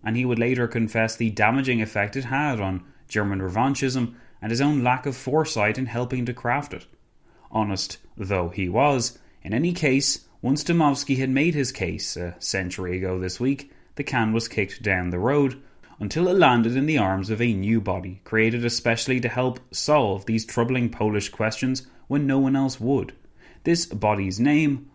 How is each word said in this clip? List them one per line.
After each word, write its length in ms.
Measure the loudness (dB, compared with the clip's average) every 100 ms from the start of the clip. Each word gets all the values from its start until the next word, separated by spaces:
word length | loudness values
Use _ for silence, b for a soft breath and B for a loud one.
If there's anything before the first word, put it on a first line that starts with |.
and 140 | -4 -2
he 80 |
would 140 | 0 0
later 280 | 0 0 -2
confess 480 | -2 -2 0 -2
the 140 | 0 -2
damaging 540 | 2 2 4 0 0
effect 340 | 0 -2 -2 -4
it 80 |
had 340 | -4 -2 -2 -2
on 260 | -2 -4 b b b
German 340 | -2 -2 -2
revanchism 760 | -2 0 0 0 0 0 -2 B B B
and 100 | -4
his 120 | 0
own 200 | 2 2
lack 220 | 2 0
of 100 | -2
foresight 640 | -6 0 0 0 2 0 0
in 80 |
helping 400 | -2 -4 -4 -4
to 80 | -4
craft 400 | -4 -2 -2 -4
it. 140 | -12 -16 -20 _ _ b b b
Honest 480 | -2 0 -2 -6 -10 -18 -10
though 320 | -2 0 0
he 220 | -2 0
was, 480 | 2 4 2 -2 -8 b b
in 100 | -4
any 220 | 0 0
case, 520 | 0 2 2 0 -4 b b
once 220 | -2 -2
Dmowski 540 | 2 2 4 2 -2 -2
had 100 | 2
made 260 | 2 2
his 160 | 0 -2
case 460 | -2 -4 -4 -6 -6
a 180 | -8 -6
century 580 | -6 -4 -4 -6 -4 -4
ago 220 | -2 -4
this 200 | -4 -2
week, 320 | -2 -2 -6 b b -8
the 60 |
can 300 | -2 0 2
was 160 | 0 -2
kicked 340 | -4 -4 -2
down 280 | -2 0 0
the 80 | 0
road 420 | 2 2 2 -2 b b b b
until 300 | -6 -2 2
it 100 | 6
landed 380 | 6 6 4 2
in 100 | 2
the 100 | 2
arms 320 | 2 0 -2
of 140 | 0
a 100 | 0
new 260 | 2 2 2
body 440 | 0 -4 -6 -12
created 400 | -2 2 2 2
especially 560 | -2 0 0 0 0 0
to 80 | 0
help 320 | 0 -2 -4 -12
solve 540 | -6 2 2 2 -2
these 220 | -2 -2 -2
troubling 420 | -2 0 0 -2
Polish 400 | 0 0 0 -2
questions 580 | -2 -2 0 -2 -2 -6 b b
when 180 | 0 2
no 120 | 2
one 180 | 4 2
else 240 | 0 0
would. 320 | 0 0 -2 -12 -20 b b b
This 200 | 0 0
body's 560 | 0 0 2 2 0 2
name 460 | 4 4 4 0 -6